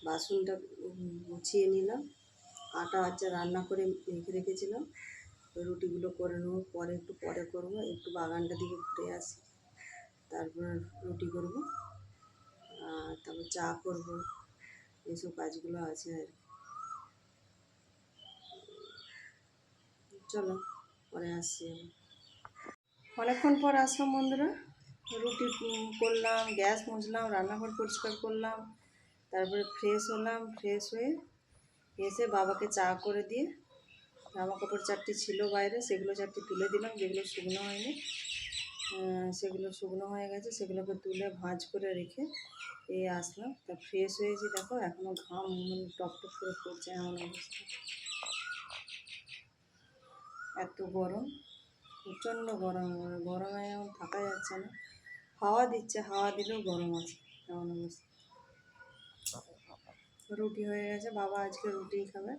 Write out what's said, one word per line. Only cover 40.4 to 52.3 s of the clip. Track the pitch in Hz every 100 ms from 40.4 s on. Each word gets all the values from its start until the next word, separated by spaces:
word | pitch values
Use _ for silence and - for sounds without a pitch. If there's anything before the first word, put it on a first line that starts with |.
| 233 226
সেগুলোকে | 190 190 190 190
তুলে | 190 185 196 185
ভাঁজ | 180 180 -
করে | 196 196 180
রেখে | 175 - 302 - - - - - -
এই | 185 185
আসলাম। | 175 165 - 240 269 -
তা |
ফ্রেশ | 175 - 190 190 190
হয়েছি, | 208 202 208 190
দেখো | 190 247
এখনও | 180 175 190 180
ঘাম | - 180 190 185 185
মানে | 185 180 -
টপটপ | 180 - 190 -
করে | 185 180
পড়ছে, | 180 170 -
এমন | 180 180 175 175
অবস্থা। | - - - - - - - - 1077 - 1077 1077 1077 - - - - - - - - - _ _ _ 1077 1077 1077 1077 - 1077 1077 1077
এত | 180 -
গরম, | 190 185 180 202 285 - - - - _ - -
প্রচণ্ড | - 185 226